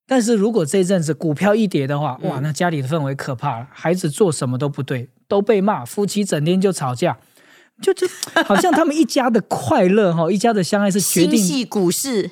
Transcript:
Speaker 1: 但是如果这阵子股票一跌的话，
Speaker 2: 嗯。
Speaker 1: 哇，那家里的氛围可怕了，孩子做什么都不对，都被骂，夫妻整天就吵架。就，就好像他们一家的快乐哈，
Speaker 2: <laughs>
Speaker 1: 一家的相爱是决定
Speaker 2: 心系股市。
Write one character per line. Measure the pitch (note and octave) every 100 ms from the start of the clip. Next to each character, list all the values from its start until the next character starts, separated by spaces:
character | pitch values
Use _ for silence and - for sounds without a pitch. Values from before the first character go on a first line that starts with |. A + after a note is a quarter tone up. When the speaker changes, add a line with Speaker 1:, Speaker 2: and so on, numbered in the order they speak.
| -
Speaker 1:
但 | C4
是 | A3 A3+
如 | G#3+
果 | A3+ D3
这 | G3
阵 | F3+ F#3+
子 | D#3
股 | D3 E3
票 | C#3+ G3
一 | A3 G#3
跌 | D#3 C3+
的 | C#3+
话， | D3 B2+
Speaker 2:
嗯。 | -
Speaker 1:
哇， | D3
那 | D3+
家 | C#3+ F3
里 | D#3
的 | B2+
氛 | E3
围 | C3+
可 | C#3 - A#2+
怕 | D3 A#2
了， | B2+
孩 | - D#3+
子 | F3+ D#3+
做 | - G3
什 | - C3
么 | B2+
都 | D3
不 | C#3+
对， | C3+ B2+ B2 _ -
都 | G3+
被 | G3+ G#3
骂， | G3 E3+
夫 | B2 - G3+
妻 | G#3
整 | G3+ D#3+ D3+
天 | F#3
就 | G3
吵 | F3+ C3+ B2
架。 | E3+ - _ _ _ - _ -
就， | -
就 | F4+ F4+ - - - -
好 | -
像 | F4+
他 | D4+ D4+
们 | D4+
一 |
家 | B3 C#4+ B3+
的 | A3
快 | - - - D4+
乐 | F3+ G#3 F#3+
哈， | E3 E3
Speaker 2:
<laughs> |
Speaker 1:
一 | G3
家 | A#3
的 | G#3+
相 | E3 G3+
爱 | G3+
是 | F#3+
决 | D#3+ - F3
定 | D4+
Speaker 2:
心 | F#3 C4+
系 | A#3
股 | G#3 F3
市。 | - C4+ A3+ F3+